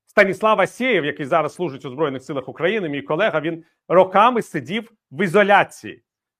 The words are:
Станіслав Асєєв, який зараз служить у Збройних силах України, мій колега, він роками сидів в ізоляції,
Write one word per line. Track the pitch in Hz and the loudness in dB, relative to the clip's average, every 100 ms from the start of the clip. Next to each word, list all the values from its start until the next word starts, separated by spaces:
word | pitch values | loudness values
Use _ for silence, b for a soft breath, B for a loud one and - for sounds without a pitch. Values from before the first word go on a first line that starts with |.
| _ | _
Станіслав | - 196 175 220 208 | 2 2 2 0 2
Асєєв, | 180 - 254 196 147 | 0 -2 -2 0 -2
який | 143 139 | -6 -2
зараз | 165 151 | -2 -2
служить | - 170 135 143 | -4 -8 -8 -12
у | |
Збройних | 127 156 131 | -6 -4 -6
силах | - 143 131 | -10 -10 -10
України, | - 165 220 165 | -6 -4 -4 -6
мій | 143 | -8
колега, | 139 156 214 156 | -6 -2 -2 -2
він | 151 160 b b - | -4 -8 b b 0
роками | 175 185 196 233 233 | 2 4 4 4 2
сидів | - 165 120 220 220 _ _ | -6 -10 -8 -8 -10 _ _
в | 135 | -4
ізоляції, | 196 180 196 196 151 - 107 - _ _ _ | 0 2 4 4 2 -6 -16 -16 _ _ _